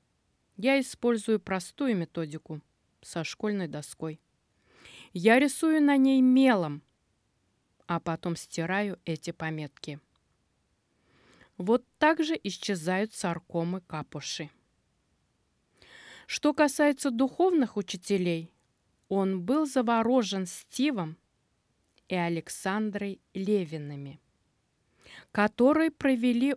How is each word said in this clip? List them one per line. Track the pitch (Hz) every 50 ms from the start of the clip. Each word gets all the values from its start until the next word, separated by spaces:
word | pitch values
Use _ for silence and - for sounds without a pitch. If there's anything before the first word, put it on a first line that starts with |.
| _ _ _ _ _ _ _ _ _ _ _
«Я | - 196 262 269 277
использую | 254 - - - - 240 233 220 - 226 220 196
простую | - - 190 185 175 - - - 285 254 214
методику | 180 165 - - 170 165 147 151 160 - - 156 143 - _ _ _ _ _ _ _
со | - - - 170 156
школьной | - - - - 214 208 196 180 147
доской. | 139 151 147 - - - 160 160 156 - _ _ _ _ _ _ _ _ _ _ _ _ - - - - - -
Я | - 180 170 220 233 262
рисую | 294 277 - - 320 320 311 311
на | 294 285 277 269
ней | 262 269 269 262
мелом, | 254 254 254 262 269 254 226 190 170 147 143 151 - _ _ _ _ _ _ _ _ _ _ _ _ _ _ _ _ _ _ _ _
а | - 170 165
потом | - 170 165 - - 175 165
стираю | - - - - 170 160 170 190 202 208 202 180 - -
эти | 170 160 151 - 170
пометки». | 170 - 165 160 160 156 151 139 - - - 156 143 147 _ _ _ _ _ _ _ _ _ _ _ _ _ _ _ _ _ _ _ _ _ _ _ _ _ _ _ - - _ _ -
Вот | 180 202 233 247 - _ _ -
так | 302 311 330 320 311
же | 302 - -
исчезают | - 196 - - - 202 196 170 151 180 185 190 214 220
саркомы | - - - 180 165 156 - - - 170 170 170 185 190
капуши. | - - 165 151 143 - - 147 - - - - 151 147 _ _ _ _ _ _ _ _ _ _ _ _ _ _ _ _ _ _ _ _ _ _ _ _ _ _ _ - - - - - - - -
Что | - - - - 294 285
касается | - 302 285 - - 294 294 269 - - 277
духовных | 233 226 269 254 - - 349 381 359 311 247 - -
учителей, | 208 185 - - 180 - - 202 185 180 175 165 165 165 - _ _ _ _ _ _ _ _ _ _ _ -
он | 196 196 190 190 190 185
был | 175 196 269 311 311
заворожен | 269 - 262 226 233 233 226 226 233 254 262 214 180 196 190 185
Стивом | 175 - - - - - - 269 302 262 196 165 156 160 - _ _ _ _ _ _ _ _ _ _ _ _ _ _ _ _ _ -
и | 190
Александрой | 180 170 170 170 165 - - - - - 190 196 214 214 208 196 202 202 196 196 - _ _ -
Левинами, | 190 190 208 214 196 175 147 160 151 147 143 147 143 139 139 135 - _ _ _ _ _ _ _ _ _ _ _ _ _ _ _ _ _ - - - - _
которые | - 214 208 214 - - 240 277 311 311 320 320
провели | - - - 269 262 226 240 247 233 233 262 285 262